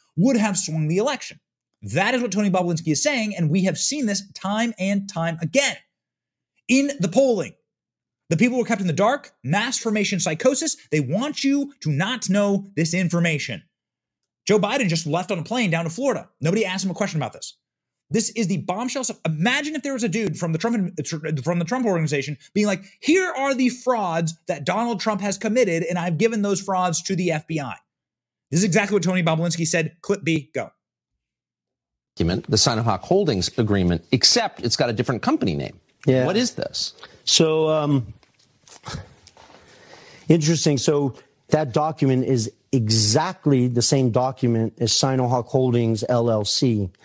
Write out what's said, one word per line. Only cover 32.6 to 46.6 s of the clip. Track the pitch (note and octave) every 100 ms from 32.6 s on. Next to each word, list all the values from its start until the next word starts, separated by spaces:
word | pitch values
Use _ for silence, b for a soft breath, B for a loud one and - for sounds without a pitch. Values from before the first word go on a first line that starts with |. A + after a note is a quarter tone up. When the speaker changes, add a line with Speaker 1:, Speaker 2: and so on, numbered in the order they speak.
| - A2 A#2 F#2+
Speaker 2:
Holdings | - F#3 F#3 G2+ F2 -
agreement, | G#2+ G2+ F2 E2+ -
except | A#2+ - A#3+ G#3+ -
it's | A#2+ -
got | B2
a |
different | G#2+ B2 A#2
company | - D#4+ - D2
name. | C2 - _ _ -
Speaker 3:
Yeah. | C3 C3
Speaker 2:
What | G3
is | B3
this? | - - - - B B B -
Speaker 3:
So, | - D#3+ D#3 D#3
um, | D#3 D3 C#3 A2 - _ _ _ _ - - B B B B - B B B B B B B B B -
interesting. | E3 D3+ E3 D#3 C#3
So | - D3 C#3 B B _ _
that | D3+ D3+
document | A2+ D#3 - C3+ B2+ B2+
is | C3 A2 - _
exactly | C3 A2 A2 G#2 B2 E3+ - D3+ C3+ B2
the | A#2+
same | - C#3 B2+
document | A#2+ B2+ C3 A#2+ A2+ A2+ -
as | A#2
Sinohawk | - C#3 C3 B2 B2+ A2+
Holdings, | C3+ B2+ A#2+ A2+ A2 -
L | B2 A#2
L | A2 G#2
C. | -